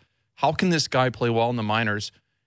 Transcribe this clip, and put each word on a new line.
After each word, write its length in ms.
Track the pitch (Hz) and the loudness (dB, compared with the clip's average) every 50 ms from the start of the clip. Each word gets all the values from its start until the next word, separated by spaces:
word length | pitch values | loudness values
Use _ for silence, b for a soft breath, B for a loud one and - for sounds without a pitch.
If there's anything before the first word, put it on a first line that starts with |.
| _ _ _ _ _ _ _ | _ _ _ _ _ _ _
how 180 | - - 143 156 | -2 0 0 0
can 160 | - 196 185 | 2 2 2
this 180 | 170 151 - | 2 0 0
guy 220 | - - 127 127 127 | 0 0 2 2 0
play 200 | 113 - 123 117 | 0 -2 -2 0
well 200 | 113 113 117 120 | 2 2 2 0
in 80 | 117 | 0
the 60 | 117 107 | -2 -2
minors? 500 | 107 107 113 117 107 104 104 104 - - _ _ _ _ _ _ | -2 -2 0 0 -2 -2 -4 -6 -10 -14 _ _ _ _ _ _